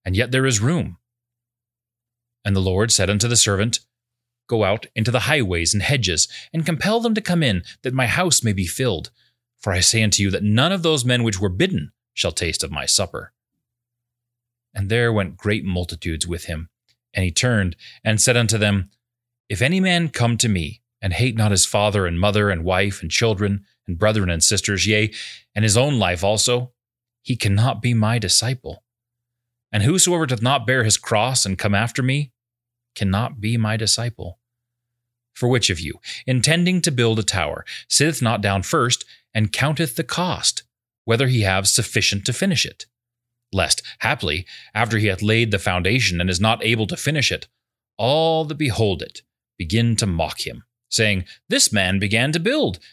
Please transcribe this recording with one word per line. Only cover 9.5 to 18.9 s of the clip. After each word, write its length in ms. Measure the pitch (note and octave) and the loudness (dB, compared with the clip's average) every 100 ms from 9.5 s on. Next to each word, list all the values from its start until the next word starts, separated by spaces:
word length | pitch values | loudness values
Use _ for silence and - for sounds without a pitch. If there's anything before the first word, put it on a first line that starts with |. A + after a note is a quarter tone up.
| _ | _
For 160 | - | -2
I 60 | F2+ | 0
say 240 | F2+ A2+ | 2 2
unto 180 | G#2+ - | 2 2
you 80 | G2 | 2
that 140 | F#2 | 0
none 280 | G#2 G#2+ D#3+ | 2 2 2
of 120 | G3 | 2
those 200 | D#3+ D3+ | 0 0
men 200 | A#2+ A#2+ | 2 2
which 160 | A2+ G2 | 2 0
were 100 | G2+ | -2
bidden 440 | F2+ G3 C3 D2 - _ | 0 0 0 -6 -12 _
shall 180 | - F2 | -6 -4
taste 320 | - E2+ - | -2 -4 -4
of 60 | D2+ | -6
my 160 | C#2+ C2 | -6 -2
supper.' 480 | - F#2 A#1 - _ _ _ _ _ _ _ _ _ _ _ _ _ _ | 0 -2 -6 -12 _ _ _ _ _ _ _ _ _ _ _ _ _ _
And 200 | - G2 | -6 -2
there 200 | A2+ A#2+ | 0 2
went 260 | G#2+ F#2+ E2+ | 2 -2 -4
great 280 | G#2 G#2 F#2+ | -2 -2 -2
multitudes 640 | F2+ F2 E2+ F2 D#2+ E2+ | -2 -2 -6 -6 -4 -4
with 180 | E2+ - | -6 -8
him. 240 | D#2+ E2 _ _ _ _ | -10 -10 _ _ _ _
And 140 | - F#2 | -2 -2
he 60 | |
turned 440 | D#2+ B2+ A2+ F2+ - - - | 0 0 2 0 -4 -14 -6
and 180 | A2 A2 | -2 2
said 160 | - A#2+ | 4 4
unto 220 | A2+ A2 | 2 2
them, 320 | G#2 G2+ F#2 | 2 0 -2